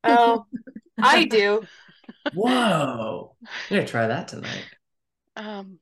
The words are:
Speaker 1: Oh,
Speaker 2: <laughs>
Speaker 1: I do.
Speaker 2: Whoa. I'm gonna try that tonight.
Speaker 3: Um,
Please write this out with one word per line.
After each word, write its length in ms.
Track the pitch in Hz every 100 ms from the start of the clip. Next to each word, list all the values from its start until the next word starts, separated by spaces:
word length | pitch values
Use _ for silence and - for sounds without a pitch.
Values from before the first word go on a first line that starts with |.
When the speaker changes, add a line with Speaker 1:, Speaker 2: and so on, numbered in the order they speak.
Speaker 1:
Oh, 420 | 233 233 233 226 - - -
Speaker 2:
<laughs> 260 | - _ -
Speaker 1:
I 220 | 226 330
do. 380 | 320 220 202 214 202 - _ _ - - -
Speaker 2:
Whoa. 1000 | 160 233 254 233 165 135 117 110 - - _ - - -
I'm 60 | 196
gonna 100 | -
try 220 | 120 113
that 200 | 131 -
tonight. 360 | - - - - _ _ _ _ _ _ -
Speaker 3:
Um, 420 | 214 208 196 185